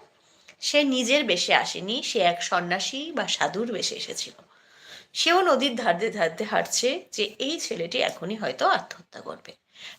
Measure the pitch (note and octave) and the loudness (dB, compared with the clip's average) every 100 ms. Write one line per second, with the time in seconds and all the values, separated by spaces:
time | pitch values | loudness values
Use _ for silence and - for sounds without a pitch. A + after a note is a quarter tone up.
0 | - _ _ _ - - - C#4+ C#4+ B3+ | -10 _ _ _ -20 -10 0 2 4 4
1 | A#3 C#4+ A#3 F3 - D#3 - - F#3 B3+ | 4 4 4 2 4 4 2 -4 -4 -4
2 | - A3 F3 - - F3+ F3 F#3+ - C4+ | -2 2 2 2 0 0 0 -2 -2 -6
3 | D#4 C#4 F3+ - D3 F3 A#3+ G3+ - - | -6 -4 -2 0 0 -2 -6 -4 -6 -6
4 | - - - - - _ _ - - - | -10 -10 -10 -14 -20 _ _ -20 -20 -20
5 | - - D#4+ F4 F4+ B3+ C#4 A#3+ A3 F3 | -10 -2 4 4 6 4 2 0 2 2
6 | A3 G#3 E3 E3 G#3+ F#3 E3+ - B3 E4 | 0 0 0 0 -2 0 0 0 0 0
7 | - - G3+ - C4+ D#4+ - G3+ E3+ - | -4 -4 -4 -4 -4 -4 -4 -4 -4 0
8 | - - E3+ A3 D#3+ - E4+ F4+ - - | 0 -2 -6 -4 -4 0 2 2 -2 -16
9 | - - - - - - _ - - | -18 -16 -14 -14 -16 -20 _ -20 -18